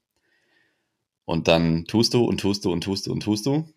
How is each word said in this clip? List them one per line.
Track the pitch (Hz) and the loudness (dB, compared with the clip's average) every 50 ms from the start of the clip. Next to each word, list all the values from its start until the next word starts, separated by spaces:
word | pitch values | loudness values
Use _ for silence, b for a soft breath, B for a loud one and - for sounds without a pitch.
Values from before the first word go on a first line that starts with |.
| _ _ _ _ _ _ _ _ _ _ _ _ _ _ _ _ _ _ _ _ _ _ _ _ _ - | _ _ _ _ _ _ _ _ _ _ _ _ _ _ _ _ _ _ _ _ _ _ _ _ _ -4
Und | 85 82 73 85 | -4 0 2 4
dann | 82 82 85 82 80 82 82 | 4 4 4 2 2 0 -2
tust | - - 110 117 - - | 0 0 2 2 2 2
du | 123 117 | 2 2
und | 110 98 101 | 0 0 0
tust | - 98 101 101 - | 0 -2 -2 -2 -2
du | 101 | -2
und | 85 85 | -2 -2
tust | 85 101 98 98 - | -2 -4 -6 -4 -6
du | 95 | -6
und | 87 87 | -6 -4
tust | - 104 104 104 - | -2 -2 -2 -2 -2
du. | 139 139 151 156 160 - | -2 -2 -2 -4 -6 -12